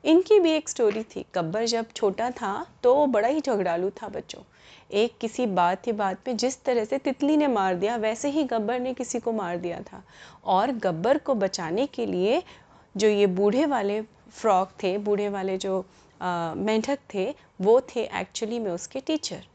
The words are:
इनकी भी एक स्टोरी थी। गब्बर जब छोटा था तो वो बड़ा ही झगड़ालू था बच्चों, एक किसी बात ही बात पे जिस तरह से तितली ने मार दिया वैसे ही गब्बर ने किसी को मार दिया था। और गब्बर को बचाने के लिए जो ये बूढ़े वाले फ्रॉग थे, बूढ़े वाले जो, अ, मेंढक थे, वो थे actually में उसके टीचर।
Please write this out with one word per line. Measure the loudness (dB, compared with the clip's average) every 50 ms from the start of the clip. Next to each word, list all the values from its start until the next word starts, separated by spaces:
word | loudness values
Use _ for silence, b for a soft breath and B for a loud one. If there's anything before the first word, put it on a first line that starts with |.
| 4
इनकी | 6 4 4 6 6 6 6
भी | 6 4
एक | 2 0 -2 -6
स्टोरी | -2 0 2 2 2 0
थी। | -8 -8 -12 -12 -12 _ -6
गब्बर | -4 -4 -2 -2 -2 -2
जब | -2 -2 -2 -4 -6
छोटा | -6 -2 -2 0 0 0 -4 -4
था | -4 -6 -6 -6 -4 -6 -8 -12 -14 _
तो | 4 4 6
वो | 6 4
बड़ा | 4 2 2 2 2
ही | 0 0
झगड़ालू | 0 0 -2 0 0 0 -2 -2 -2 -4
था | -4 -6 -14 -10
बच्चों, | -10 -12 -12 -12 -18 -20 -20 _ B B B B B B B B
एक | 0 0 0 0 0 _
किसी | -8 -6 -2 -2 -2
बात | 0 2 2 2 2 0 -2 -2
ही | -4
बात | -2 -2 -2 -2 -2 -4 _
पे | -6 -4
जिस | -2 -2 -2 -4 -2 _
तरह | 0 0 0 0
से | 0 -4 -2
तितली | -2 -4 -2 0 0 2 4
ने | 4 4
मार | 2 2 2 2 0 0
दिया | 0 0 -2 -2
वैसे | 0 -2 -2 -2 -2 -4 -2
ही | 0 0 0
गब्बर | 0 0 -2 -2 -2 -2 -2
ने | -2 -4 -4
किसी | -6 -8 -6 -6 -4
को | -2 -2
मार | -2 -2 -4 -4 -6
दिया | -4 -6 -6 -8 -8
था। | -12 -14 -18 -20 -20 B B B B B B B -2
और | 2 2 4 4 2
गब्बर | -2 -2 -2 -2 -2 0 2 2 2 2
को | 2 0 0
बचाने | 0 0 -2 -2 -4 -6 -4 -2 -2 -2
के | -2 -2 -6 -4
लिए | -2 -2 0 2 2 2 0 B B B B B B B B B B _
जो | 2 4 4
ये | 6 6 4
बूढ़े | 4 4 2 2 4 4 4 2
वाले | 2 0 0 0 -2 -2 -4 -6 -8 _ _ _ -20
फ्रॉग | -16 -2 2 4 4 4 2 -2 -6 -4
थे, | -2 -2 -2 -2
बूढ़े | 0 0 0 0 0 -2
वाले | -4 -4 -4 -4 -4 -4
जो, | -4 -2 -4 -4 -4 b b b b b b _
अ, | -6 -4 -2 -2 -4 -4 -4
मेंढक | -4 -2 0 0 0 0 0 -4 -4 _ _ -4
थे, | -4 -4 -4 -4 b b b b -2
वो | 4 4 4 4
थे | 4 0 -6 -6 -6 -4 -6
actually | -8 -8 -8 _ -8 -6 -6 -6 -4
में | -4 -4
उसके | -6 -6 -8 -10 -12 -10
टीचर। | -4 -4 -4 -4 -4 -8 -10 -12 -14 _